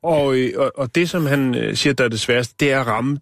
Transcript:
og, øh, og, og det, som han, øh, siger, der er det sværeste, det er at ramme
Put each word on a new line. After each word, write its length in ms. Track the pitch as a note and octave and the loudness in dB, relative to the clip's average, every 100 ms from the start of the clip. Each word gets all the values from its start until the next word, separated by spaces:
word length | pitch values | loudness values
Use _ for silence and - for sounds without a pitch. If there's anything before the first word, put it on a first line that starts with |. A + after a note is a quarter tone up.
og, 340 | E3 D#3 C#3 C3 | -2 0 2 2
øh, 140 | B2+ A2+ | 0 0
og, 160 | C3+ - | -2 -2
og 180 | B2+ | -4
det, 160 | E3+ F3 | 0 0
som 160 | F#3 D3 | 0 0
han, 280 | C#3+ C3 | 2 0
øh, 220 | A#2+ G#2+ A2 | 0 -2 0
siger, 160 | D3 | 0
der 120 | C3+ | 2
er 40 | A#2+ | 0
det 120 | A2 | 0
sværeste, 340 | - B2 A#2+ - | 0 0 0 -2
det 120 | C#3+ | 0
er 80 | C3+ | 0
at 60 | A#2+ | 0
ramme 320 | A2 B2+ C#3+ | -2 -2 -4